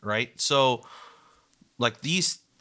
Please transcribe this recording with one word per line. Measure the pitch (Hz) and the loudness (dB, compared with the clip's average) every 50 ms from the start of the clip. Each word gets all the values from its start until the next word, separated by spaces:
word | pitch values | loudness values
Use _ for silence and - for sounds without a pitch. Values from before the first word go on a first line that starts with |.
| - | -8
right? | 104 104 110 123 120 - - | -4 -4 -4 -4 -4 -6 -6
So, | - - 147 139 135 131 123 117 - - - - - - - - - - _ _ _ _ _ _ - - _ - | -2 0 2 4 4 2 2 -2 -4 -12 -20 -20 -20 -20 -20 -20 -20 -20 _ _ _ _ _ _ -20 -20 _ -4
like, | 120 117 113 - - | -2 -2 -4 -4 -6
these, | 147 170 185 165 - - - - _ _ - | -4 -2 0 0 0 -2 -2 -8 _ _ -6